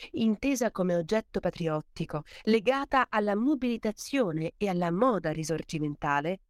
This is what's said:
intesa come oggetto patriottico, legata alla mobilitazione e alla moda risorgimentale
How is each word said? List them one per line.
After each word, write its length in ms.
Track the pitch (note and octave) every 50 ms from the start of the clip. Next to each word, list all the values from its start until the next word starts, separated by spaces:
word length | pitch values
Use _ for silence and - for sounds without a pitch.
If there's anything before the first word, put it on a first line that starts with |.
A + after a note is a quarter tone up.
| - -
intesa 580 | - E4 A3+ A3 G#3+ - - C4+ C#4 A#3+ B3 G#3+
come 240 | - - F3+ F3+ F3
oggetto 460 | F3 E3+ D#3+ A3 A3 - - - G3
patriottico, 840 | - F3+ - - E3+ D#3+ D#3 D#3 - _ - - E3 - - D3+ - - - -
legata 640 | - - A3 A3+ F3 A#3 C4 C4+ C#4 C#4 - C4+ B3 -
alla 260 | - G#3+ G#3 G#3 G3+
mobilitazione 1200 | G3+ A#3 C#4 D#4 B3+ B3+ B3 A#3 A3 - A3 G#3 - - - - C#4 B3 F3+ D#3 D#3+ D#3 E3 - -
e 100 | G#3 G3+
alla 220 | F3+ F3 F3 E3+
moda 420 | E3+ F#3 A#3+ C4 A3+ F3+ - D#3+
risorgimentale 1080 | D#3 D#3 D#3+ D3+ E3 D3+ - - - D#3 D3+ D3+ D3 - - D#3 C#3+ C#3+ C#3+ D#3+ F#3+ F#3+ _ _